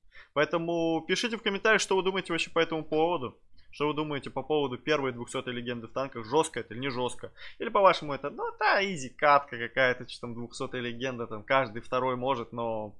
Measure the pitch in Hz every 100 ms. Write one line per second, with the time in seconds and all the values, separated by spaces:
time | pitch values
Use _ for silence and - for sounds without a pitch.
0 | - - - - 151 175 165 170 165 165
1 | 160 180 240 214 214 196 220 208 - 190
2 | 185 190 175 165 - - 165 160 156 156
3 | 165 175 120 - _ - - - 151 147
4 | 156 143 - 135 131 151 139 123 143 151
5 | 135 120 120 135 127 120 120 120 113 -
6 | 135 117 110 143 156 - 110 110 139 123
7 | 123 - 110 - - - 233 220 190 165
8 | 151 135 143 208 453 453 427 311 202 175
9 | 131 - 151 143 - 120 117 - 131 123
10 | 123 - 120 117 120 - 131 127 120 117
11 | 131 123 117 110 104 135 127 107 - 127
12 | 127 123 127 127 113 120 117 113 107 -